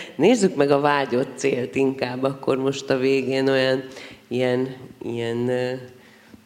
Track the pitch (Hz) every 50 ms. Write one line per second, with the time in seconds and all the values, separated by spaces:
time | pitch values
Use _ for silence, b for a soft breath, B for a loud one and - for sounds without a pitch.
0 | B B B - 147 208 254 226 196 175 135 - 143 139 143 139 147 147 143 143
1 | 135 123 120 123 139 - - - - 135 135 123 127 - - 135 135 135 135 -
2 | 123 123 127 127 135 135 139 139 - - 135 131 131 135 135 135 - - 135 127
3 | 131 135 135 135 123 123 135 135 135 135 135 131 131 131 131 135 131 B B B
4 | B B B B B - 120 123 127 123 123 127 131 135 131 - - - - -
5 | - 117 117 117 117 117 117 120 120 123 127 123 127 127 127 131 127 123 B B
6 | B B B B B B B - _